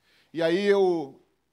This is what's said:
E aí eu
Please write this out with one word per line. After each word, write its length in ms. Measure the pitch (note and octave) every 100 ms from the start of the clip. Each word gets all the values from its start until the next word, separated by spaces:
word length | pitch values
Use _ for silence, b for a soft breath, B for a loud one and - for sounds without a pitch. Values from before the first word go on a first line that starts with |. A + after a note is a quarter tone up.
| _ _ _
E 100 | D#3
aí 240 | E3 F3 G3+
eu 580 | G3 F#3+ E3+ C#3 - _ _ _